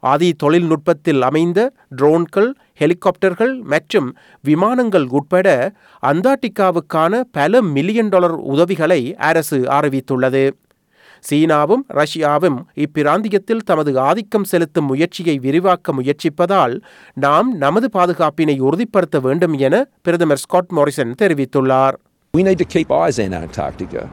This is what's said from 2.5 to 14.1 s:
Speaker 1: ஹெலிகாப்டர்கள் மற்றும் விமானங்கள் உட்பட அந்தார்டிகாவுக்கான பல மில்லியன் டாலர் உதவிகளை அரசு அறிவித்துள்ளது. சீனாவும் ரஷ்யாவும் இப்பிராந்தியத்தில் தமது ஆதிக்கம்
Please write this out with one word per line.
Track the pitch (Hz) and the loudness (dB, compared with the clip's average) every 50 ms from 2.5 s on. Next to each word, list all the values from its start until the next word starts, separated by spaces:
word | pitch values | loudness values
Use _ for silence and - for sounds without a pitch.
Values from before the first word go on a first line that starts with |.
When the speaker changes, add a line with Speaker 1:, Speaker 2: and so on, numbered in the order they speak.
| 277 _ _ _ _ _ | -2 _ _ _ _ _
Speaker 1:
ஹெலிகாப்டர்கள் | 151 151 175 175 - 196 180 _ - 190 175 170 226 254 262 254 | 0 0 0 0 -2 -4 -2 _ -2 -2 0 0 -2 -2 -2 -6
மற்றும் | 226 - 139 151 151 _ - 208 143 123 - _ _ _ - _ _ | -6 -4 -4 -4 -4 _ -2 -2 -2 -2 -8 _ _ _ -20 _ _
விமானங்கள் | 139 151 156 185 220 247 247 247 226 196 180 143 127 | 0 0 2 2 0 0 0 -2 0 2 0 0 2
உட்பட | 123 143 143 _ 185 180 185 196 160 127 123 185 - _ _ _ _ _ - | -2 -4 -2 _ -2 2 2 2 2 2 0 -4 -6 _ _ _ _ _ -2
அந்தார்டிகாவுக்கான | 127 143 165 185 254 277 269 - 226 - - 202 185 175 170 160 _ - 160 160 170 202 240 254 _ | 0 0 2 2 0 0 0 -2 -8 -2 0 0 0 0 -2 -4 _ -2 0 0 0 0 -2 -4 _
பல | _ 147 143 156 208 254 | _ -2 0 2 2 2
மில்லியன் | 233 180 143 139 139 180 214 233 226 214 | 2 2 -2 -2 -2 0 0 0 0 2
டாலர் | 196 185 180 175 165 160 - 135 | 2 2 2 2 -2 -4 -6 -4
உதவிகளை | 135 143 170 175 196 165 160 156 185 156 120 123 180 | 2 2 2 2 2 -2 0 0 2 0 0 -4 -6
அரசு | - - 151 165 160 151 - 160 139 127 127 131 143 | -4 -2 0 0 0 0 0 -2 -2 0 0 0 0
அறிவித்துள்ளது. | 151 147 135 135 127 - 139 127 127 131 127 135 135 135 139 _ _ _ _ _ _ _ _ _ _ _ - _ _ | 0 0 -2 -2 -4 -2 -2 0 0 0 2 2 0 0 -2 _ _ _ _ _ _ _ _ _ _ _ -20 _ _
சீனாவும் | - 147 147 156 165 160 147 147 147 202 262 277 _ | -4 0 2 2 2 4 2 2 2 2 0 0 _
ரஷ்யாவும் | - 139 151 151 151 165 156 147 147 147 165 180 143 123 - _ _ | -2 -2 -2 -2 -2 -2 0 0 0 2 2 0 -2 -2 -8 _ _
இப்பிராந்தியத்தில் | - 147 147 - 156 147 147 151 202 214 220 208 202 - - 226 226 208 - | -6 -6 -4 -2 -2 0 0 0 0 -2 -2 -2 -2 -2 -2 -4 -4 -2 -4
தமது | 185 156 151 147 135 131 | -2 -2 -2 0 0 0
ஆதிக்கம் | 131 139 | 2 0